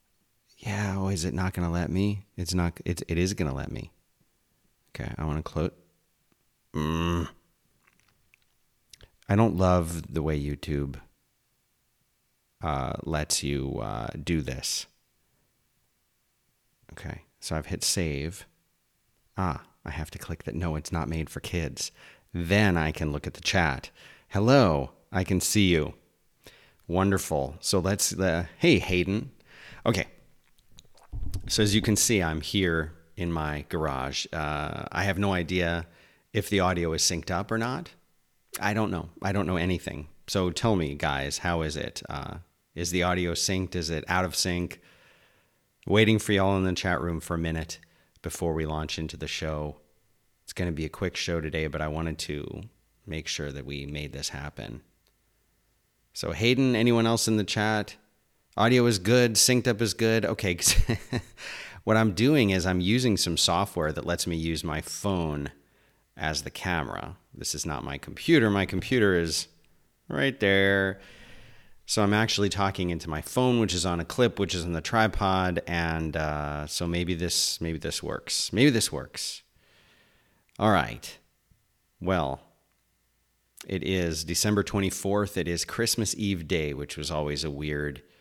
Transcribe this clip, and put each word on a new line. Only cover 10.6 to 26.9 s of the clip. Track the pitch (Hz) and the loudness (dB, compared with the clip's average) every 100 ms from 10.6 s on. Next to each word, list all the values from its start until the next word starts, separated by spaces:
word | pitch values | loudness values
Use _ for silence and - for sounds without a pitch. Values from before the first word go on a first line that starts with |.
| - 71 69 67 - _ _ _ _ _ _ _ _ _ _ _ _ _ _ - | -2 -2 -2 -6 -16 _ _ _ _ _ _ _ _ _ _ _ _ _ _ -8
uh, | 82 69 65 - | -4 -2 -2 -4
lets | 67 78 76 - | -4 -2 0 -2
you, | 69 71 67 67 | 0 -2 -2 -4
uh, | 52 53 55 - | -4 -6 -6 -8
do | 73 82 | -2 0
this. | 65 - - - - _ _ _ _ _ _ _ _ _ _ _ _ _ _ _ _ _ _ _ - | 0 -6 -6 -6 -8 _ _ _ _ _ _ _ _ _ _ _ _ _ _ _ _ _ _ _ -20
Okay, | - - - - _ | -14 -10 -12 -14 _
so | - 80 | -6 -4
I've | 76 | -4
hit | 95 | -4
save. | - - 82 71 78 95 - _ _ _ _ _ _ _ _ - | -2 0 0 -2 -6 -8 -16 _ _ _ _ _ _ _ _ -2
Ah, | 92 71 - _ - | -2 -2 -8 _ -10
I | |
have | 71 80 | -6 -6
to | - | -8
click | - 82 | -10 -10
that. | - 55 | -6 -4
No, | 87 78 | -2 -2
it's | - | -4
not | 85 78 | -4 -2
made | 80 76 | -4 -4
for | - | -8
kids. | - 87 76 - - _ - - _ | -6 -4 -4 -4 -10 _ -20 -20 _
Then | 87 85 101 104 87 | -6 2 4 4 4
I | 78 | 2
can | - 78 | 0 -2
look | 73 - | -4 -6
at | |
the | - | -8
chat. | - 98 80 65 - - - - _ | 0 2 2 0 -8 -20 -20 -20 _
Hello, | 98 110 139 107 76 65 - _ | 0 6 8 8 4 0 -10 _
I | 101 | -2
can | 92 92 | 2 2
see | - 110 95 | 2 4 6
you. | 82 71 - _ _ _ _ - - _ _ | 6 2 -6 _ _ _ _ -20 -20 _ _
Wonderful. | - | -2